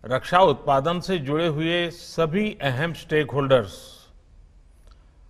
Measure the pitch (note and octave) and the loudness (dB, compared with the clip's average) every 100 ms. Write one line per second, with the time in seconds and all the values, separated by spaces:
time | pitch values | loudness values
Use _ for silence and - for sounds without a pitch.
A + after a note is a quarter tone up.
0 | A2+ B2+ - F3 F#3+ C#3 - C3+ C#3+ F3 | -2 -4 2 4 6 4 2 2 2 -4
1 | E3+ F#3 C3+ D3+ E3+ D3 D#3+ F3 E3+ - | -4 -4 -2 -2 -2 -2 -2 -2 -4 -8
2 | - - E3 F3 G#3+ - C#3 B2 E3 D3+ | -12 -2 0 0 -2 -2 -4 -2 -4 -6
3 | - D3+ D3 B2+ C3+ C3 G2 - - - | -2 -2 0 -2 4 4 4 -10 -20 -20
4 | _ - _ - - - - _ - - | _ -20 _ -20 -20 -20 -20 _ -20 -20
5 | - _ - | -20 _ -20